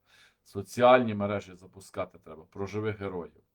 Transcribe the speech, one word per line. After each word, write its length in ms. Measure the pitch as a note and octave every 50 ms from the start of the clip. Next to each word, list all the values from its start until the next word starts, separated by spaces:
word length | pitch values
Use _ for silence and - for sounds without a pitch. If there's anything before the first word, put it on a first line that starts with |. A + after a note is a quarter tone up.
| _ _ - - - - _ _ _
Соціальні 720 | - - G2+ F#2+ - - B2 B2 B2 B2+ B2+ A#2+ A2 G#2
мережі 400 | G2+ G2+ G2+ G#2 G2+ - F#2+ F2+
запускати 640 | F2+ F#2+ F2+ - G2 - - - G2 F2+ - - F2
треба 240 | - E2+ D#2 D#2+ E2
про 220 | - - F#2 G2
живих 340 | F2+ G2 G#2+ G#2+ A2 G2+ G2+
героїв, 440 | G2 F#2+ F2+ F2 D2 - - - _ _